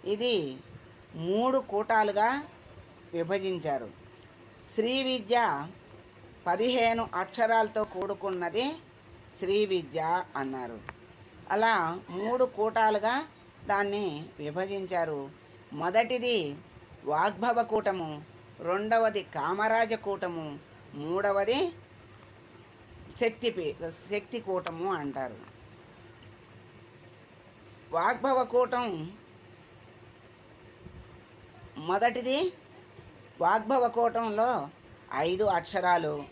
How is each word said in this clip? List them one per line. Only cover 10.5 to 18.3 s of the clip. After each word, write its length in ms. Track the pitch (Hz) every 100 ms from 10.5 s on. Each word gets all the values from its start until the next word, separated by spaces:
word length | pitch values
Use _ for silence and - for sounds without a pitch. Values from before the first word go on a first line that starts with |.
| 131 123 113 - - - - - - -
అలా 480 | 202 226 208 165 180 -
మూడు 360 | 180 214 247 254
కూటాలుగా 840 | 202 214 220 220 214 214 262 311 - - - -
దాన్ని 600 | 202 202 202 196 147 175 -
విభజించారు. 920 | 147 160 190 202 185 180 165 147 139 - - - -
మొదటిది 800 | 147 170 208 226 247 247 226 147 147 - - - - 135
వాగ్భవ 580 | 151 196 180 240 233
కూటము, 600 | 226 214 208 190 160 151 156